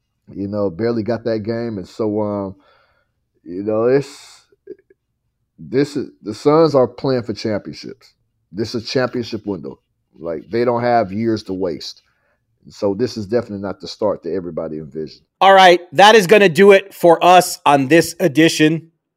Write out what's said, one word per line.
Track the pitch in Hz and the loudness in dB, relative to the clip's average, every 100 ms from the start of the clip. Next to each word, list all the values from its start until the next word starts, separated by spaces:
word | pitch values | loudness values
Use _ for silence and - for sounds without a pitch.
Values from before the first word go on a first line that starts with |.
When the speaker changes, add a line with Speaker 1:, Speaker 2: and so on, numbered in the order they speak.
| _ _ _ | _ _ _
Speaker 1:
You | 87 101 | -12 -8
know, | 104 101 | -4 -4
barely | 82 117 117 | -4 -4 -4
got | 104 113 | -4 -6
that | 117 110 | -4 -6
game. | 104 117 117 101 | -6 -8 -8 -10
And | 90 | -12
so, | - 110 104 | -6 -4 -2
um, | 104 101 95 95 _ _ _ _ _ _ _ _ | -4 -4 -8 -12 _ _ _ _ _ _ _ _
you | - 90 | -14 -10
know, | 104 107 | -4 -2
it's, | 120 139 135 - - _ _ _ - - _ _ _ _ _ _ _ - | 0 0 -2 -14 -20 _ _ _ -20 -20 _ _ _ _ _ _ _ -20
this | 78 127 143 139 | -6 -4 -2 -4
is, | - _ | -10 _
the | 98 | -14
Suns | 110 147 156 160 | -4 0 2 4
are | 131 120 | 2 0
playing | - 139 127 | -2 -4 -4
for | 113 | -6
championships. | 101 - 101 76 71 60 - _ _ _ _ _ | -8 -6 -6 -8 -18 -18 -20 _ _ _ _ _
This | 90 113 | -10 -8
is | 120 - | -8 -6
championship | 139 123 127 110 107 | -4 -4 -6 -8 -10
window. | 101 90 69 65 _ _ _ 67 | -8 -10 -10 -18 _ _ _ -14
Like, | 82 80 - | -10 -10 -6
they | 113 | -2
don't | 123 120 | 0 0
have | 120 117 95 | 0 0 0
years | 101 117 107 | -4 -2 -4
to | - | -6
waste. | 92 92 73 - - _ _ _ _ _ _ - | -6 -6 -6 -14 -20 _ _ _ _ _ _ -20
So | - 101 | -8 -6
this | 98 123 113 | -4 -4 -6
is | 98 | -4
definitely | 117 - 101 98 | -4 -4 -10 -10
not | 92 | -10
the | 80 | -14
start | - 107 82 | -6 -4 -4
that | 82 | -6
everybody | 92 87 80 80 78 | -8 -8 -10 -10 -10
envisioned. | 76 78 76 - _ - | -12 -12 -14 -16 _ 0
Speaker 2:
All | 190 | 4
right, | 196 185 175 - | 6 6 4 0
that | 143 208 | 4 6
is | 226 170 | 6 6
gonna | 214 196 | 4 4
do | 143 196 | 6 6
it | 196 - | 6 2
for | - 175 165 | 0 2 4
us | 175 180 175 - 143 | 6 6 4 0 2
on | 143 131 | 2 4
this | 165 165 - | 2 2 -2
edition | 180 135 160 - 156 160 - _ _ | -2 2 2 4 0 0 -10 _ _